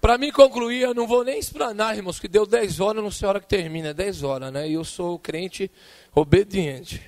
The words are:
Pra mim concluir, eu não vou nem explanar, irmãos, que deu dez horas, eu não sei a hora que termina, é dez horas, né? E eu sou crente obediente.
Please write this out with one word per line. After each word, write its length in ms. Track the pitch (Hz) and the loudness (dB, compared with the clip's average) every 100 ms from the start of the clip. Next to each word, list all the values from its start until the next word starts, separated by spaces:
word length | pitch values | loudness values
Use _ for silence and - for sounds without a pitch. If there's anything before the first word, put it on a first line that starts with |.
Pra 160 | 220 247 | 4 2
mim 140 | 285 | 0
concluir, 500 | 285 269 226 233 247 | 8 8 8 -4 -2
eu 120 | 247 | -2
não 140 | 240 233 | -2 0
vou 160 | 240 | 0
nem 160 | 247 285 | 0 -4
explanar, 560 | - 302 269 208 220 214 | -8 -6 -6 -2 -2 -2
irmãos, 240 | 185 - | -6 -8
que 80 | 202 | 2
deu 180 | 196 202 | 2 4
dez 340 | 233 208 151 | 2 0 0
horas, 180 | 196 220 | 0 0
eu 60 | |
não 80 | 208 | -6
sei 140 | - 202 | -4 -2
a 40 | |
hora 100 | 196 | -2
que 80 | - | 0
termina, 420 | 196 165 160 156 | -2 -2 -6 -6
é 40 | |
dez 280 | 147 202 175 | -4 -6 -4
horas, 300 | 143 135 131 | -4 -4 -6
né? 160 | 135 151 | -6 -4
E 60 | |
eu 100 | 156 | -4
sou 340 | 160 - 175 175 | -4 -6 -6 -6
crente 540 | - 156 185 - 196 _ - - _ | -8 -8 -8 -6 -8 _ -20 -20 _
obediente. 880 | - 147 175 202 190 156 131 170 - | 0 4 4 4 -2 -4 -6 -12 -16